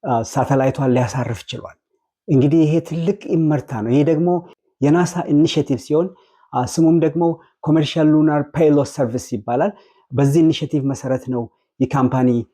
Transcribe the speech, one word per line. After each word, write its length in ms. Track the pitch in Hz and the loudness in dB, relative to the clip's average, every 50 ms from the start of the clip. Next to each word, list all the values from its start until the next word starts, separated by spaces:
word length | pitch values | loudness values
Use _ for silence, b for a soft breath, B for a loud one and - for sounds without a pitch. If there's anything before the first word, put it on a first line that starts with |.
| - | -4
አ፣ 100 | 190 127 117 117 | -2 -2 -2 -4
ሳተላይቷን 640 | - - - 127 - - 139 131 131 127 - 139 131 | -4 -4 -4 -2 0 0 0 0 0 -2 -2 -2 0
ሊያሳርፍ 500 | 123 123 127 110 95 131 123 - 117 - - | 0 0 0 -2 -4 -6 -6 -6 -8 -10 -10
ችሏል። 320 | _ - - - - - _ _ _ _ _ _ _ _ _ _ - | _ -14 -14 -14 -16 -20 _ _ _ _ _ _ _ _ _ _ 0
እንግዲህ 320 | 165 135 123 147 147 165 | 2 2 4 4 4 4
ይሄ 140 | 160 151 156 165 | 2 4 2 0
ትልቅ 380 | 165 - 156 165 165 165 196 208 - - | -2 -2 -8 -6 -2 -4 -4 -4 -4 -4
ይመርታ 440 | - 170 160 156 151 143 - - 139 113 | -2 0 2 2 0 -2 -4 -6 -8 -6
ነው። 120 | 104 113 | -4 0
ይሄ 100 | 120 143 147 | 2 2 2
ደግሞ 240 | 147 165 151 170 175 175 175 175 B B B _ _ _ _ | 2 2 0 2 0 0 -2 -4 B B B _ _ _ _
የናሳ 320 | 135 143 151 170 180 170 - 175 156 - | 0 2 2 2 2 0 -2 -6 -4 0
ኢኒሼቲቭ 500 | 147 143 156 160 - 160 143 - 139 113 | 2 2 2 2 2 -2 -2 -2 -4 -6
ሲሆን፣ 260 | - - 151 156 175 185 185 b b b b b b b - | -4 -2 -2 0 0 -2 -6 b b b b b b b -6
አ፣ 80 | 123 127 - | -4 -4 -4
ስሙም 300 | - - 165 160 160 170 | 0 2 4 4 4 4
ደግሞ 240 | 156 160 131 170 170 170 165 165 b b b b - | 2 2 0 0 0 0 -2 -4 b b b b -2
ኮመርሻል 440 | - 160 160 151 143 - 170 156 156 | 0 0 2 0 0 -2 0 2 4
ሉናር 320 | 156 156 156 156 147 147 143 143 | 4 4 4 2 2 0 -2 -4
ፔይሎድ 400 | _ 147 165 151 147 143 139 - | _ 2 2 4 4 4 2 -2
ሰርቪስ 360 | - - 139 117 113 127 - - | -2 -4 -4 -2 -2 -6 -8 -6
ይባላል። 400 | - 110 104 - 120 127 156 208 202 b b b b b b b | -10 -10 -6 -4 -2 -2 -2 -2 -4 b b b b b b b
በዚህ 280 | - 123 139 139 139 170 | -2 0 2 2 4 4
ኢኒሼቲቭ 420 | 160 160 160 - - 143 - 151 131 135 | 4 4 2 0 -4 -4 -4 -4 -2 -2
መሰረት 360 | 139 - - 131 131 127 - - | -6 -6 -4 -4 -4 -4 -4 -6
ነው 160 | 127 123 117 107 _ _ _ _ _ _ | -6 -6 -6 -8 _ _ _ _ _ _
ይህ 100 | 131 127 | -4 -2
ካምፓኒ፣ 400 | - 143 127 123 127 131 127 127 123 120 113 _ | 0 0 0 0 0 2 2 2 0 0 -2 _